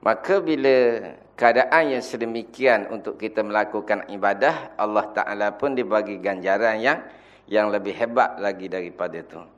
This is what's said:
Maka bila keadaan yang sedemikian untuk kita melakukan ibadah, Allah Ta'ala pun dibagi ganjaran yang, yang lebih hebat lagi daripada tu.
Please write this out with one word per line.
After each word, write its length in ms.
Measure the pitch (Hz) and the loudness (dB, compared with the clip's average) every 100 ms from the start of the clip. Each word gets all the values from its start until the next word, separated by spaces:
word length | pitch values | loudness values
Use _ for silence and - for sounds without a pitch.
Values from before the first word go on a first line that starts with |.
Maka 400 | - 113 - 196 | 2 0 2 0
bila 560 | 165 151 135 131 123 117 92 - - - | 2 0 4 6 4 0 -8 -16 -20 2
keadaan 560 | 120 117 131 160 156 127 | 4 6 4 4 4 0
yang 80 | |
sedemikian 880 | 117 120 113 113 110 - 131 110 101 | -4 -6 -4 -4 -8 0 4 4 0
untuk 240 | 110 104 - | -8 -8 -8
kita 240 | 107 - | -6 -4
melakukan 640 | 104 107 104 107 101 104 - | 0 0 0 -4 -2 -4 -4
ibadah, 640 | 101 98 101 135 160 - - | -2 0 2 0 0 -8 -4
Allah 320 | 107 107 98 - | 0 0 -2 -4
Ta'ala 320 | - 104 104 101 | -4 -2 -2 -2
pun 240 | 139 131 | -2 -2
dibagi 400 | 120 107 104 101 | 0 0 -2 -6
ganjaran 640 | 95 95 92 101 113 110 | -6 -4 0 2 2 2
yang, 160 | 120 156 - - - - - | 0 0 -4 -20 -20 -20 -2
yang 240 | 104 107 | 2 2
lebih 240 | 104 101 90 | 0 -4 -4
hebat 400 | 117 120 120 95 | -2 2 0 0
lagi 320 | 101 92 92 | -4 -4 -8
daripada 560 | 92 87 - 87 82 | -8 -8 -6 -8 -8
tu. 160 | - 82 87 | -14 -18 -20